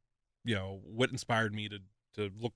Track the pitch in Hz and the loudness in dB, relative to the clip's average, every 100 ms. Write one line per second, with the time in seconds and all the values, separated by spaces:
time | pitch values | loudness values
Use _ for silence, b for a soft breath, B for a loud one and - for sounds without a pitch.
0 | _ _ _ _ 117 101 95 98 90 113 | _ _ _ _ -2 0 0 -6 -6 2
1 | 127 127 - 113 113 107 104 104 95 _ | 2 2 2 4 2 0 -4 -8 -12 _
2 | _ - 101 101 113 | _ -4 -4 -2 -6